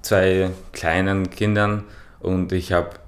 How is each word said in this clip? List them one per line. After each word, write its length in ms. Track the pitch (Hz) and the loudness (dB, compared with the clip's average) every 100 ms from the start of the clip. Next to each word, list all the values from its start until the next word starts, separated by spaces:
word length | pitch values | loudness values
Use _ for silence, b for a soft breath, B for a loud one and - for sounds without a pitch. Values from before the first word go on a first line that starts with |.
zwei 480 | - 101 95 92 92 92 - | 2 4 4 4 0 -2 -12
kleinen 580 | - 82 85 95 98 92 | -6 -2 0 0 0 -2
Kindern. 540 | - 107 104 104 104 101 B B B | -2 0 2 2 0 -6 B B B
Und 320 | 90 92 90 | -2 -2 0
ich 220 | 92 - | -2 0
hab 260 | 87 85 - | 0 0 -10